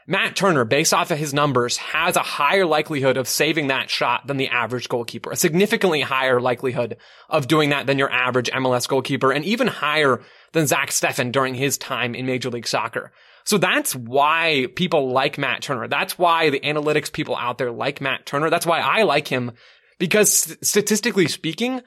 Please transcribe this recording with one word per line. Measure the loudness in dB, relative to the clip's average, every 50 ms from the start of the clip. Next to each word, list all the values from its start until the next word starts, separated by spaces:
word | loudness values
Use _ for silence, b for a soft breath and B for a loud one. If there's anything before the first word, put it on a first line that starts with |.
| B
Matt | -4 -2 -2 -2 -2 -2
Turner, | 0 2 2 4 2 2
based | 2 2 2 2 2 2
off | 0 0 0
of | -2
his | -4 -4 -2 0
numbers, | 0 2 2 2 2 0 0 -2
has | -6 -6 -4 -2 0 0 2 2
a | 0
higher | 0 -2 -2 0 2 2 4 2 2
likelihood | 2 2 0 0 -2 -2 0 2 2 2
of | 2 0
saving | -2 0 0 2 2 2 0 0
that | 0 0 -2 -2 -4
shot | -4 0 0 0 0 0 -2
than | -4 -4
the | -2 -2 0
average | 0 -2 -2 -2 -4 -6 -4 -2
goalkeeper. | -4 -4 -4 -6 -10 -12 -10 -8
A | -2
significantly | 0 0 2 2 2 2 2 2 2 2 2 2 0
higher | 0 0 0 0 2 2 2 2
likelihood | 2 0 -2 -2 -2 -2 -2 -2 -4 -4 -6 B B B B B B -2
of | -2 -2 2
doing | 2 4 4 4 2
that | 2 0 0
than | 0 2
your | 2 2 2
average | 0 0 0 2 0 0 0 0
M | -2 -2 0
L | 0 0
S | 0 0
goalkeeper, | 0 0 -2 0 -2 -2 0 2 2
and | 2 0 0
even | -2 0 0 0
higher | -2 -2 -2 -4 -2 0 2 2 2 2 0 B B B B B B
than | 0 0 2
Zach | 2 2 0 0 -2
Steffen | -2 -2 0 0 0 -2 -2 0
during | 0 0 0 0 0
his | -2 -2 -2 -2
time | -4 -6 -6 -4 -2 -2 -4 -4
in | -4 -4
Major | -4 -4 -4 -4 -6
League | -6 -6 -4
Soccer. | -4 -2 -2 -2 -4 -6 -8 -10 b b b b b b b b
So | -2 0
that's | 2 2 2 2 0 -2 -2 -6
why | -6 -4 0 2 4 4 4 4 2 2 2 2 2 0 -2 -2
people | -2 -2 0 2 2 2 2 2
like | 0 0 0 -2
Matt | -2 -2 -2 -2 -4
Turner. | -4 -4 -4 -4 -4
That's | -4 -2 -2 -2 -4 -2 2
why | 4 4 4 4 4 2
the | 2 0
analytics | 0 -2 -2 0 0 0 0 0 -2 -4
people | -6 -8 -6 -4 -6
out | -4 -4 -4 -4
there | -2 -4 -4
like | -4 -4 -4 -4 -4 -4
Matt | -4 -4 -4 -4 -6
Turner. | -4 -2 -2 0 2
That's | 0 0 2
why | 0 0 2
I | 2 2 2 4 4
like | 4 2 2 0 0
him, | -2 -2 -2 -4 -8 b b b b b b b b -4
because | -2 2 2 4 4 4 2 2 0 -2
s-, | -6 -6 -4
statistically | 0 0 0 2 2 0 0 0 0 2 2 2 2
speaking, | 0 -4 -6 -6 -4 -4 -4 -4 -4 -6 -8